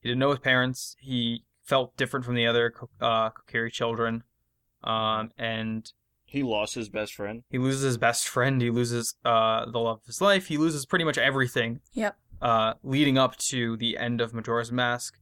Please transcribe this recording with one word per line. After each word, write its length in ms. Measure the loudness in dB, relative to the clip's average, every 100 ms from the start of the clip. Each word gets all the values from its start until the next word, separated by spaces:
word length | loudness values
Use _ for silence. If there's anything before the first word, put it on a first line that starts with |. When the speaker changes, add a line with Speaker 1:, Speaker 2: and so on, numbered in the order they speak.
Speaker 1:
He 80 | -2
didn't 80 | 0
know 120 | 2
his 80 | 0
parents. 560 | 2 2 2 -2 -10 -14
He 440 | -6 -4 -2 -4 _ _
felt 340 | 0 0 0 -4
different 300 | -4 -2 -2
from 80 |
the 120 | 0 2
other 240 | 2 2
Ko-, 200 | -2 -20 _
uh, 300 | 0 2 0
Kokiri 420 | -4 _ -4 -4
children. 500 | -2 -4 0 -2 -2 -8 _ _ _ _ _
Um, 480 | -4 0 0 0 -4 -6
and 520 | -6 -4 -4 -6 -8 _ _ _ _
Speaker 2:
He 160 | -4
lost 320 | -2 0 -2
his 160 | -4 -6
best 240 | -6 -6
friend. 280 | -6 -8 -8 -6
Speaker 1:
he 80 | 0
loses 240 | 0 2
his 140 | 0 2
best 320 | 2 2 -2
friend. 320 | 0 2 2
He 80 | 2
loses, 460 | 2 0 -2 -4 -4
uh, 400 | 2 4 4 0 -2
the 80 | -2
love 220 | -2 -4
of 40 | -8
his 140 | -2
life. 280 | 2 2 2
He 100 | 0
loses 260 | 0 0
pretty 220 | -2 0 2
much 100 | 2
everything, 640 | 2 4 2 2 -2 -4 _
Speaker 3:
Yep. 240 | -4 -4 -4 _ -4
Speaker 1:
uh, 320 | 2 4 2 -2
leading 340 | -2 2 4 4
up 200 | 4 2
to 400 | -4 -2 -2 -2
the 180 | -4 -2
end 240 | -2 -2
of 140 | -2
Majora's 360 | -4 -2 -2 -2
Mask. 460 | -2 0 -2 -6 _